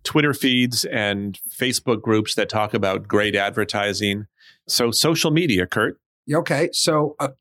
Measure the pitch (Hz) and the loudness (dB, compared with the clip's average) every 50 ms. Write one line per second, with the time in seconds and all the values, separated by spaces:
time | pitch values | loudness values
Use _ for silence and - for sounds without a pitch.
0 | - - - 151 147 147 135 - - 131 123 123 123 120 117 110 - - - 117 | -6 -2 2 2 2 2 2 2 0 2 2 2 2 2 0 -2 -4 -2 -2 -2
1 | 104 101 101 101 101 101 92 - - - - - 127 127 123 - - 131 117 110 | 0 0 0 -2 -4 -6 -8 -10 -12 -12 -6 -4 -2 -2 -2 -2 -2 -2 -2 0
2 | - 113 110 107 110 - - 113 101 - 113 107 104 104 - 107 98 95 95 101 | 0 2 2 2 2 0 -2 -2 -2 -2 0 -2 -2 0 -2 0 0 0 0 -2
3 | 101 101 - 104 104 104 101 98 98 101 98 110 104 - - 104 101 104 98 98 | -2 0 2 2 2 2 2 0 0 0 0 -2 -2 -2 -2 -2 0 0 -2 0
4 | 104 101 98 104 104 - _ _ - - - _ _ - - - 120 117 117 - | -2 -2 -2 -2 -6 -12 _ _ -20 -20 -20 _ _ -4 0 0 2 2 2 2
5 | - 156 165 156 - 160 147 160 180 147 104 90 90 - - 110 107 147 - - | 2 2 2 2 2 2 2 2 2 2 2 2 0 0 0 0 0 0 -2 -6
6 | _ _ _ _ _ - 147 165 165 - 165 139 170 - - - - 170 156 151 | _ _ _ _ _ -2 -2 0 0 0 0 0 0 0 -2 -2 0 2 2 2
7 | 151 147 - - 147 135 - _ | 2 0 -2 -4 -6 -6 -6 _